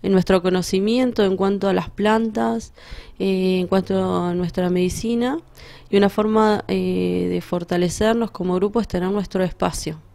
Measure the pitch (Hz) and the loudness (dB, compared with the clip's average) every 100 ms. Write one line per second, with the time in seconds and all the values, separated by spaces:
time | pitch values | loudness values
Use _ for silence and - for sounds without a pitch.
0 | 196 190 180 190 180 185 180 190 202 240 | 2 2 4 2 2 0 0 0 0 2
1 | 254 233 196 185 196 202 196 185 170 - | 0 2 0 2 0 0 0 0 -2 -2
2 | 208 220 226 214 226 226 - - - - | 2 2 0 -2 -2 -2 -8 -20 -18 -16
3 | - - 190 190 185 185 175 190 185 190 | -16 -4 -2 0 2 0 2 0 0 -2
4 | 185 180 175 175 175 175 180 180 180 - | 0 0 -2 -2 -2 -2 0 2 0 -2
5 | 220 233 247 311 - - - - - 202 | -2 0 0 -2 -8 -20 -20 -20 0 4
6 | 202 - 214 214 214 208 - 190 185 185 | 4 2 2 4 4 2 0 -2 0 0
7 | 180 180 180 180 - 180 175 180 180 - | 0 0 0 -2 -4 -6 -2 0 0 2
8 | 214 233 233 - 185 180 202 214 202 180 | 0 2 -2 -4 -2 0 0 0 -2 -2
9 | 180 202 185 190 185 - 180 - - 156 | -2 -2 -2 -2 -2 0 -4 -2 -8 -10
10 | - | -14